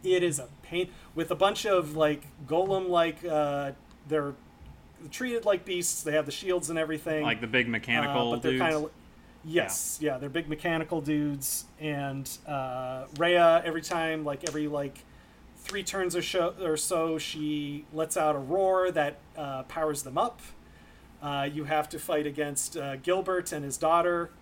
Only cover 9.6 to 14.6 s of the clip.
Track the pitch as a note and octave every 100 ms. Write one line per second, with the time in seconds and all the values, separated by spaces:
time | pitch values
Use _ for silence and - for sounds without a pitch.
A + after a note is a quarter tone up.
9.6 | G2 - - - D3+ C3 C#3 D#3+ D#3 D3+
10.6 | F3 E3 D#3+ E3 C#3+ D3+ D3 C#3+ C3+ -
11.6 | - - D#3 C#3+ C#3 C#3 C3 - - C#3+
12.6 | C3 B2+ B2+ C3 C3 D3 E3+ F3 E3+ E3
13.6 | E3+ E3 D#3+ F3 D#3+ D#3 D3 C#3 - D3